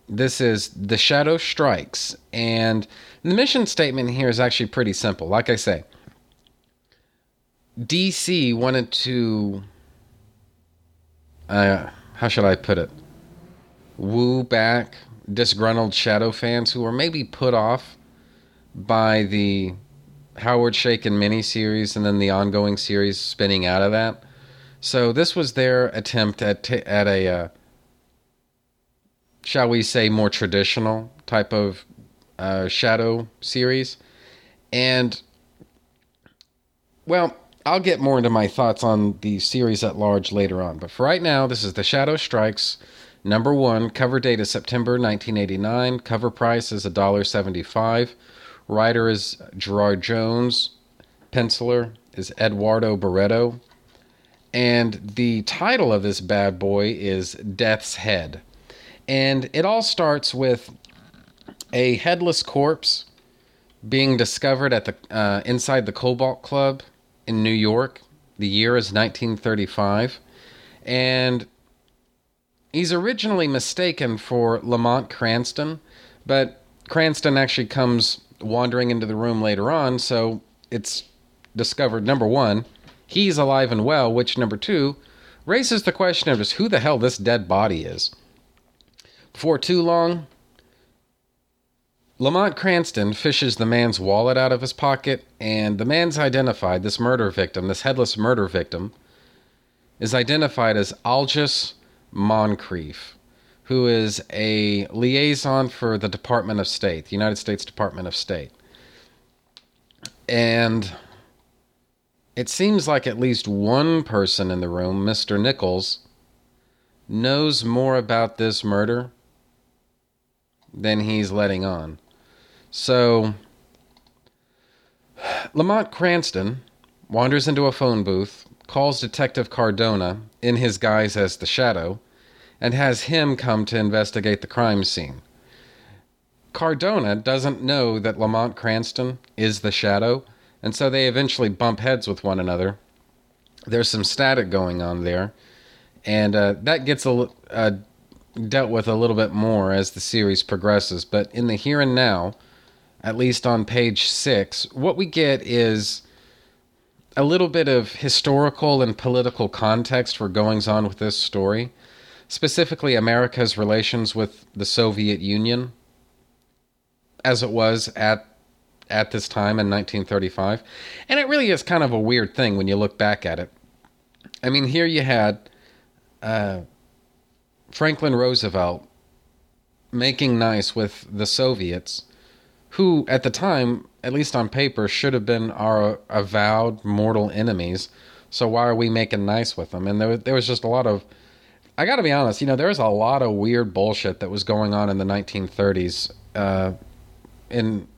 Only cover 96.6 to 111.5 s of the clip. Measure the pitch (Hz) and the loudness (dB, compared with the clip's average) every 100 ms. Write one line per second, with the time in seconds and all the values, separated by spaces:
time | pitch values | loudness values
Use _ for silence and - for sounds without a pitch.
96.6 | 92 92 101 - 120 127 104 95 92 92 | -2 0 -2 -2 0 0 0 -2 -4 -4
97.6 | 92 95 135 127 120 107 110 120 95 90 | -4 -2 -2 0 0 0 0 2 0 -2
98.6 | 82 85 101 - _ _ _ _ _ _ | -4 -6 -10 -12 _ _ _ _ _ _
99.6 | _ _ _ - 110 123 120 151 147 - | _ _ _ -8 -2 0 0 0 0 0
100.6 | 113 107 98 - 117 131 131 147 143 - | 2 2 -2 -4 0 0 0 0 0 -2
101.6 | - - _ _ _ - 101 110 107 101 | -6 -10 _ _ _ -2 2 2 2 -2
102.6 | - 90 76 - - - _ _ _ _ | -6 -10 -10 -14 -20 -20 _ _ _ _
103.6 | - 131 123 113 107 104 - 104 110 107 | -4 0 2 2 0 -4 -8 -4 -2 0
104.6 | 107 101 98 107 123 135 147 139 139 135 | 0 0 -2 -2 0 2 2 0 0 0
105.6 | 127 - 117 107 101 104 - 120 98 107 | 0 -2 -2 -2 -2 -6 -2 -2 0 -2
106.6 | 95 - 98 80 - 101 107 101 - 101 | -2 -2 -4 -4 -4 -2 -2 -2 -4 -6
107.6 | - - 101 90 92 - - 87 67 - | -8 -6 -6 -6 -8 -8 -6 -6 -8 -18
108.6 | _ - - - _ _ _ _ _ _ | _ -20 -20 -20 _ _ _ _ _ _
109.6 | _ _ _ _ - _ - 120 117 117 | _ _ _ _ -20 _ -2 2 4 4
110.6 | 117 113 95 - - - _ _ _ | 2 0 -4 -10 -20 -20 _ _ _